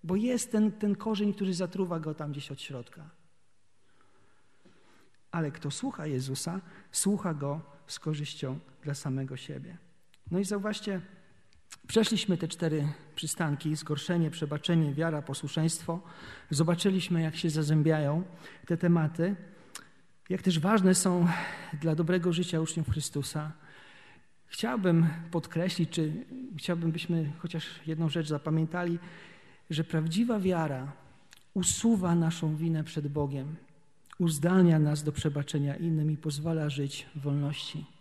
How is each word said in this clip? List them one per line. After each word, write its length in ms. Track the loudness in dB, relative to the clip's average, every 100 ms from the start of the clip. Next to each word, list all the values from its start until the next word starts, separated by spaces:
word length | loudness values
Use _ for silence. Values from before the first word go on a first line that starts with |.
bo 120 | -2 0
jest 360 | 0 0 0
ten, 200 | 2 2
ten 240 | 2 -2 0
korzeń, 380 | -2 0 0
który 200 | 0 -2
zatruwa 460 | 0 -2 -2 -2 -2
go 140 | -4
tam 180 | -6 -6
gdzieś 200 | -6 -8
od 100 | -12
środka. 480 | -10 -10 -12 -18 -20 -20 -20 -20 -20 -20 -20 -20 -20 -20 -20 -20 -20 -20 -20 -20 -20 -20 -20 -20 -20 -20 -8
Ale 200 | -4 -4
kto 200 | -4 -8
słucha 360 | -4 -6 -6 -4
Jezusa, 540 | -4 -4 -6 -4 -6 -10 -20 -8
słucha 420 | -2 0 0 -2
Go 280 | -4 -4 -6 -10 -20 -16
z 120 | -8
korzyścią 600 | -6 -4 -6 -6 -8 -8 -12 -12
dla 100 | -8
samego 440 | -6 -4 -4 -4 -8
siebie. 400 | -10 -12 -12 -16 -20 -20 -20 -20 -4
No 80 | -2
i 60 | -2
zauważcie, 560 | -2 -4 -4 -4 -6 -6 -20 -20 -20 -20 -20 -20 -20 0
przeszliśmy 500 | 2 4 2 2 0
te 100 | -2
cztery 400 | -2 0 2 0 -4 -12 -8
przystanki: 600 | -6 -2 0 0 -2 -4
zgorszenie, 560 | -2 -4 0 0 0
przebaczenie, 600 | -2 -4 -2 2 4 4
wiara, 280 | 2 0 -2
posłuszeństwo. 800 | -4 -6 -4 0 0 0 -4 -6 -8 -18 -18 -18 -4
Zobaczyliśmy, 720 | 2 2 4 4 2 2 0
jak 140 | 0 0
się 140 | 0
zazębiają 760 | 0 4 4 6 4 2 0 -2 -12 -20 -20 -4
te 120 | 0
tematy, 580 | 4 4 4 0 -2 -2 -10 -20 -18 -20 -20 -20 -20 -20 -6
jak 120 | 0
też 180 | 2 2
ważne 360 | 4 6 8 6
są 320 | 4 4 4 2 -4 -8 -10 -2
dla 140 | 0 2
dobrego 380 | 2 2 2
życia 280 | 0 0 0
uczniów 280 | -2 -2 -2
Chrystusa. 640 | -2 -2 -4 -4 -6 -8 -12 -20 -20 -20 -20 -20 -20 -20 _ -16
Chciałbym 600 | -6 -2 2 4 6 6 2 -4
podkreślić, 580 | -4 -2 -2 -2 0 0
czy 360 | 0 -2 -2 -8 -12 -10 -8
chciałbym, 340 | -4 0 0
byśmy 400 | -2 0 0 0 -4
chociaż 400 | -6 -6 -8 -12 -6
jedną 220 | -2 0
rzecz 180 | 0 -2
zapamiętali, 720 | -2 0 0 0 -2 -2 -2 -6 -18 -20 -20 -20 -20 -6
że 140 | -4
prawdziwa 560 | 0 0 0 0 0 2
wiara 540 | 2 2 0 -2 -6 -12 -20 -20 -20 -20 -6
usuwa 600 | -2 0 2 4 4 4 4
naszą 400 | 4 2 -2 0
winę 280 | 0 0
przed 240 | -2 -4 -2
Bogiem, 480 | -2 -2 -4 -8 -10 -16 -20 -20 -20 -20 0
uzdalnia 600 | 2 4 4 8 8 8
nas 240 | 6 2
do 80 | -2
przebaczenia 640 | 0 -2 -2 -2 0 0 0
innym 360 | 0 2 2
i 60 | 0
pozwala 520 | -4 -4 -2 0 0
żyć 360 | -2 -4 -6 -12 -6
w 60 |
wolności. 640 | -2 0 0 -4 -8 -10 -12 -18